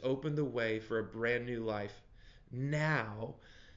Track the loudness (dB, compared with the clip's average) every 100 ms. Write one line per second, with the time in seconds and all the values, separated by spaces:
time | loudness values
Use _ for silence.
0 | 0 0 0 0 0 2 2 0 0 -2
1 | -2 0 2 2 0 -2 0 -2 -4 -8
2 | -20 -20 -20 -20 -10 -4 0 2 4 2
3 | 0 -4 -8 -8 -16 -20 -20